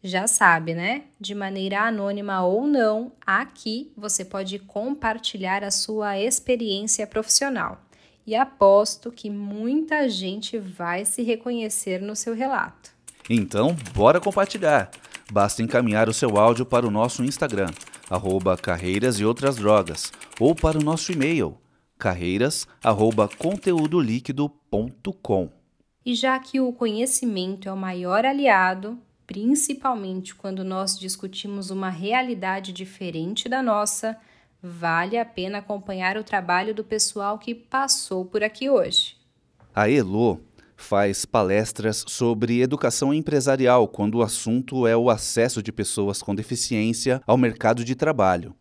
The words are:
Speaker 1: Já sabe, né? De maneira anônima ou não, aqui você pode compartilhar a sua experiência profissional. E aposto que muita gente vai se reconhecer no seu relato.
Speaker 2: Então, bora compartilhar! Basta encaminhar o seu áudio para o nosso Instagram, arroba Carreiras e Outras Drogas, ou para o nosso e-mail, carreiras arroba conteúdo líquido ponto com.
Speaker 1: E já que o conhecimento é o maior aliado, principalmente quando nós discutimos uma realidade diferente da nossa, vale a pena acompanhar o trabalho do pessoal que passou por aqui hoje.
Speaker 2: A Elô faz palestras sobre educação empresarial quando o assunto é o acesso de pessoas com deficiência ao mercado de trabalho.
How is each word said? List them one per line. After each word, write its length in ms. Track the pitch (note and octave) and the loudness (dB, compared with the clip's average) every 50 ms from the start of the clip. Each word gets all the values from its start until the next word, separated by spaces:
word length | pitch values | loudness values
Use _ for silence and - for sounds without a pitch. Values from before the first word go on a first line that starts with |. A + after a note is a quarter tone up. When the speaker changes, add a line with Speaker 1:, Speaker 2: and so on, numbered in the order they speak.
| - | -10
Speaker 1:
Já 220 | F#3 F#3 F#3 G3 | -2 -2 0 0
sabe, 480 | A3+ - - G#3+ F#3 E3+ E3 D#3+ E3 E3 | 2 2 6 6 6 6 6 2 -4 -4
né? 300 | E3 F3 G3 A#3+ C#4+ D4 - _ _ | -2 -2 -2 -2 -4 -6 -14 _ _
De 160 | G#3 F#3+ G3+ | -12 -10 -8
maneira 460 | G3+ G3 F#3+ G3 F#3+ F#3+ G3 G3 G3 | -6 -6 -6 -6 -4 -4 -2 -2 0
anônima 600 | G#3+ A#3 A3+ G#3 G3 G3+ G3+ G3+ G3+ G3+ G3 F#3 F3+ | 0 0 0 -2 -2 -4 -4 -4 -4 -4 -2 0 2
ou 220 | F3+ F#3 A3 C4 | 2 2 2 2
não, 460 | D4 D4 C4+ A#3 G#3+ G#3+ A3 A#3+ B3+ - _ - | 2 2 4 4 2 2 0 -4 -8 -12 _ -2
aqui 680 | - F#3+ G3+ C4 C4+ - - - A3+ A3 A#3+ C#4+ - - | 0 0 0 0 -2 -10 -10 -8 -6 -6 -6 -8 -12 -16
você 300 | A3 G#3 G#3 G#3 - F#3+ | -12 -6 -4 -4 -4 -4
pode 320 | F#3 - G3 G3 F#3+ F#3+ G3+ | -6 -8 -8 -6 -6 -8 -10
compartilhar 1040 | G3 - - G#3 A3 B3+ C#4+ D4 - A3+ A3 A#3 A#3 - - G3+ F#3+ F#3 F#3+ G3 G3+ | -12 -8 -8 -6 -4 -4 -6 -4 -4 -4 -4 -4 -6 -8 -8 -6 -4 -2 -2 -2 -2
a 60 | G3+ | -2
sua 480 | G3 - - - A3 G#3+ G#3 G#3 G3+ G3 | -4 -4 -4 -4 -4 -4 -2 -2 -2 -2
experiência 880 | G3+ B3 B3+ - - - B3+ A#3 A#3 G#3+ G3 G3 G#3 A3 - - G#3+ | 0 0 0 -2 0 0 -2 0 0 -4 -4 -4 -2 -2 -2 -2 -4
profissional. 720 | G#3 - A3 A3 - - - C4+ C#4 C4 G#3+ E3+ - - - _ _ _ _ _ _ _ _ _ | -4 -4 -6 -2 0 0 0 0 0 -4 -4 -6 -6 -8 -12 _ _ _ _ _ _ _ _ _
E 100 | A3 G#3+ | -4 0
aposto 760 | A3+ C4+ C4+ - _ G3+ G3 G3 G3+ G#3+ G#3+ - - - A#3+ | 0 0 0 2 _ 6 8 8 8 6 4 -2 -8 -10 -14
que 180 | A#3+ - - G#3+ | -14 -10 -10 -8
muita 800 | G#3 G3+ G#3 G3+ G3+ G#3 A3 A#3 C4+ D4+ D#4+ D#4+ D4+ D4+ C#4+ B3+ | -8 -6 -8 -8 -8 -6 -4 -2 0 0 0 0 0 0 0 0
gente 480 | G#3+ F#3 F#3+ F#3 F#3+ G#3+ A3 - - A3+ | 0 -2 -4 -6 -6 -6 -8 -8 -8 -8
vai 480 | G3+ F#3+ F3 - F3 E3+ F3 F#3 G#3 | -8 -8 -10 -6 -4 -4 -4 -2 -2
se 160 | A3 - - | -4 -2 -2
reconhecer 800 | A#3+ A3 A#3 A3+ - B3 B3 A#3 A3+ G#3+ G#3+ - - G3 F#3 F#3 | -2 -2 -2 -4 -4 -6 -6 -4 -4 -4 -4 -4 -4 -4 -4 -4
no 140 | F#3+ G3+ G#3+ | -6 -6 -6
seu 180 | G#3+ - A#3 A#3 | -6 -4 -4 -4
relato. 580 | A3 C4 C4+ C4+ G#3+ - - - _ _ - _ _ _ - - _ - - | -4 -2 -2 -2 -2 -4 -4 -8 _ _ -20 _ _ _ -20 -20 _ -4 0
Speaker 2:
Então, 460 | A2+ A#2 G2+ F2 - G2+ A2+ D3+ F3 D#3+ B2 - - | 0 2 2 2 0 2 2 2 2 -2 -6 -6 0
bora 260 | G2 G2+ A#2+ D3+ - | 6 6 8 8 6
compartilhar! 720 | - G3+ G3 G3+ G3 G3 - G#3+ F#3 D#3 D3 C3 F#2+ - - - - - - - - - | 2 0 2 2 0 0 -2 -2 2 4 4 4 2 0 -8 -20 -20 -20 -20 -20 -16 -2
Basta 300 | G2+ G2+ G2+ G#2 - - | 2 2 2 2 2 -2
encaminhar 480 | A2 A2+ - B2 B2 A2+ G#2 G#2+ A2+ A2 | -2 2 2 2 2 4 4 4 2 2
o 40 | A2 | 2
seu 220 | - - B2 G#2 G2+ | 2 2 2 6 6
áudio 280 | G#2 A2+ A#2+ A2+ B2+ | 6 6 6 4 0
para 200 | B2 - A#2+ A#2+ | 2 2 2 2
o 60 | A#2 | 2
nosso 320 | G#2 G#2+ A2+ A#2+ - - B2 | 2 2 0 0 0 -2 -4
Instagram, 460 | C3+ C#3+ - E3 C#3+ A2+ G2 G2 F2 D#2 - - - - - - - | -4 -2 -2 -4 -2 0 -2 -2 -2 -4 -10 -16 -20 -20 -20 -10 -4
arroba 480 | F#2 F2+ F2 F#2+ F#2+ F#2+ F2+ F#2+ F2+ F2+ | -4 -2 0 0 0 2 2 2 0 2
Carreiras 600 | - - F2 E2+ F2 F2+ F#2 G2+ A2 B2+ A#2+ G2+ | 0 -4 -4 -2 -2 -2 0 2 2 0 0 2
e 60 | G#2 | 2
Outras 300 | A2 A#2+ A#2+ C3 C#3 C3+ | 0 0 2 0 0 0
Drogas, 560 | A#2 G2+ G#2 G#2+ G#2 F#2+ E2 E2+ - - - - - - - - - | 2 4 4 6 6 4 2 -6 -8 -8 -10 -10 -14 -20 -20 -4 2
ou 160 | A2+ C#3 E3 | 4 4 4
para 240 | D#3+ - D#3+ D#3 D#3 | 4 2 0 2 2
o 40 | D3+ | 2
nosso 280 | D3 D#3+ D#3+ - - | 0 0 -2 -2 -4
e-mail, 460 | F3+ D#3 C3 D3+ E3+ D#3 G#2 D2+ C2+ - _ _ _ _ _ _ _ _ | -2 -2 0 0 2 0 0 -2 -4 -10 _ _ _ _ _ _ _ _
carreiras 680 | - G#2 F2+ F2 F2 F2 F#2 G#2 A#2+ C#3+ D3+ - - _ - _ - | -2 -2 -2 0 -2 -2 0 2 0 0 0 -4 -6 _ -14 _ 2
arroba 460 | A2+ A2 G2+ G#2+ A2+ A2 G#2+ G#2 G2+ | 2 4 6 4 4 4 4 2 2
conteúdo 680 | - - - - - G3+ - G3 F3+ E3 D#3 D3+ D#3+ F3+ | 0 -4 -4 -4 -4 0 0 0 2 2 2 2 2 2
líquido 500 | D#3 A3 A2+ F3 - - C#3 C3+ D3 D3 | 2 2 0 -2 -4 -6 -2 -2 -2 -4
ponto 640 | - _ _ _ - G#2 A2 B2+ C3 - _ G3 F#3 | -4 _ _ _ -4 -2 -2 -4 -8 -10 _ -10 -10
com. 360 | _ _ - G#2 F#2+ F2 D#2+ - _ _ _ _ _ _ _ _ _ _ | _ _ 0 0 0 0 -4 -8 _ _ _ _ _ _ _ _ _ _
Speaker 1:
E 120 | B3+ B3 | -4 -4
já 220 | A#3 B3+ C4 C4 C4 | 0 0 0 0 0
que 200 | C4 - - C4+ | -4 -4 -2 -2
o 140 | C4 B3 A#3+ | -2 -2 -2
conhecimento 960 | A#3+ B3 A3+ G#3 G#3+ A#3+ C4 - - - A#3+ G#3 F#3+ F3+ F#3 G3 F#3+ F#3+ G3 | -2 -4 -2 -2 -2 -2 0 0 0 0 -2 -2 -2 -4 -6 -6 -8 -10 -10
é 20 | |
o 60 | F#3+ G3 | -8 -6
maior 480 | F#3+ F#3 F3+ F3+ F3+ F3+ F#3 G#3 A#3 | -6 -6 -6 -6 -4 0 0 2 2
aliado, 720 | C4 C#4 C#4 C#4+ C4 G#3 F#3+ F#3 F#3 F#3+ F#3+ F#3+ G#3+ A#3 A#3+ - _ _ _ _ - | 2 0 2 4 4 6 6 4 2 0 -2 -8 -10 -12 -12 -16 _ _ _ _ -12
principalmente 1040 | F#3 G3 G#3 A#3+ C#4+ C#4+ - - C#4+ C#4 - C4+ B3 A3 G3 F#3+ F#3 F#3 F#3 - - | -10 -4 0 2 2 2 2 -2 -4 -2 -2 -2 -2 -2 -4 -6 -8 -8 -8 -10 -16
quando 260 | _ - G3 F#3+ F#3 | _ -10 -8 -8 -6
nós 380 | F#3 F#3+ F#3 F#3+ F#3+ F#3+ - - | -6 -4 -4 -4 -2 -4 -4 -6
discutimos 680 | F#3 F#3 F#3 - - F#3+ F#3+ - - G3+ G3+ G3+ F#3+ F#3 | -4 -8 -8 -8 -8 -12 -12 -12 -12 -10 -10 -10 -8 -8
uma 200 | F#3+ F#3+ F#3+ F#3 | -8 -6 -6 -6
realidade 840 | F3+ D#3+ F#3 G3+ A3+ B3+ B3+ B3 A#3+ F#3+ F#3 F#3+ F#3+ G3 G3 F#3+ F3+ | -6 -6 -4 -2 0 0 0 -2 -6 -6 -4 -4 -4 -4 -6 -10 -12
diferente 720 | F3+ F#3+ F#3 - - F#3+ F3 D#3+ D#3+ D#3+ F3 G#3+ A3 - B3 | -12 -14 -16 -14 -12 -10 -8 -6 -6 -6 -6 -6 -6 -4 -2
da 160 | B3 C4+ C4 | -2 -2 0
nossa, 540 | A#3+ G#3+ G#3 G#3 G#3 - - - A3 A3+ A3+ _ _ _ _ _ _ _ _ | 2 2 2 0 -2 -2 -4 -4 -6 -8 -8 _ _ _ _ _ _ _ _
vale 560 | - F3+ F3 E3+ E3+ E3 E3 E3 F3 F#3+ G#3+ A#3 | -18 -16 -12 -6 -2 0 0 0 0 0 -2 -2
a 60 | A#3 | -2
pena 360 | A3+ - - F3+ F#3+ G3+ G3+ | -4 -6 -8 -6 -6 -6 -8
acompanhar 580 | G3+ - G#3+ G3 G3 - G3 F#3 F#3 F#3 G3 G#3+ | -6 -6 -8 -8 -6 -8 -6 -2 -2 -2 -2 -2
o 60 | G#3+ | -6
trabalho 520 | - - G3+ F3+ F3 F3+ F3+ F#3+ G#3+ A3 | -2 -2 -2 0 2 0 0 2 0 -4
do 80 | G#3 A3 | -6 -4
pessoal 560 | A3 A3 G#3+ G#3+ - - G#3 G3+ G3+ G#3+ G#3+ | -4 0 0 0 0 -2 -4 -4 -4 -4 -4
que 160 | - - A#3+ | -6 -10 -10
passou 680 | A#3 - _ - C4 C#4 C4+ - - - - F#3+ F#3 F#3 | -10 -10 _ -2 -2 0 0 0 -2 -2 -4 -6 -6 -6
por 180 | F#3 - G#3+ G#3 | -4 -2 -2 -2
aqui 260 | G#3+ G#3+ - C4 C4+ | -2 -4 -4 -2 2
hoje. 460 | C#4 G#3+ F3 - - - - - - _ _ _ _ _ _ _ _ _ - _ _ | 4 2 2 2 0 -2 -2 -2 -8 _ _ _ _ _ _ _ _ _ -20 _ _
Speaker 2:
A 160 | G2+ G#2 G#2+ | 2 2 4
Elô 480 | C3 D3 A2+ F#2 F#2+ G#2+ A#2+ A#2 F2+ D#2 - _ _ _ - _ _ | 4 4 2 2 2 2 2 2 2 0 -6 _ _ _ -20 _ _
faz 480 | _ - - - G2 G2+ G2+ G2 - - | _ -8 0 2 2 2 2 2 -2 -6
palestras 800 | - - A2+ G#2 F#2 G2 G#2 A2 A2 - - G#2+ A2 G#2+ - - - | 0 2 2 2 4 2 2 0 0 -6 -4 -4 -2 -2 -2 -6 -8
sobre 500 | - - B2 A#2 A#2 G#2+ A#2 A2+ A#2 A#2+ | -4 -2 0 0 0 0 0 0 2 2
educação 540 | B2+ C3 C#3 C#3 - B2 A2+ - D3 C#3 C#3+ | 2 0 0 0 0 -2 0 0 0 0 0
empresarial 760 | D#3 D3+ - D3+ C#3+ B2+ C#3 C3+ C3 C3 B2 B2 B2 A2+ G2 | 0 -2 0 0 0 2 2 2 4 4 6 6 6 6 4
quando 280 | - - G#2 G#2 G#2+ | 0 -2 -2 0 2
o 60 | A#2 | 2
assunto 640 | A#2 G#2 - - - A2+ A2+ B2 B2+ - C3+ C3 A#2+ | 0 0 0 -4 -2 0 0 0 -2 -2 -2 0 2
é 120 | A2+ A2+ A#2 | 4 4 4
o 120 | A#2+ B2 | 4 4
acesso 540 | A2+ G#2 - - - A#2 A2+ B2 - A2+ G2+ | 2 2 0 -2 0 2 2 2 0 -4 -6
de 80 | A2 | -6
pessoas 500 | G#2 - G#2 - - - G2+ G2+ G2 - | -4 -4 -4 -4 -2 -2 -2 -2 -2 -4
com 140 | - - G2+ | -4 -4 -4
deficiência 840 | G2 G#2+ - B2+ A#2+ - - A#2+ G#2+ G#2+ A2+ A#2 A2+ - C3 B2+ C3 - | -6 -4 -6 -4 -4 -4 -2 0 0 2 0 0 0 0 0 0 0 4
ao 120 | - A2+ B2+ | 4 4 6
mercado 480 | B2+ A#2+ A2 - - A2 A#2 A#2+ A#2 | 6 2 2 2 2 2 2 2 0
de 100 | A#2 C3 | -4 -2
trabalho. 580 | B2+ - D3+ D#3 B2+ G2+ F#2+ F#2 F2 E2 D#2 F2+ _ | 0 0 0 2 4 4 4 4 2 -2 -8 -16 _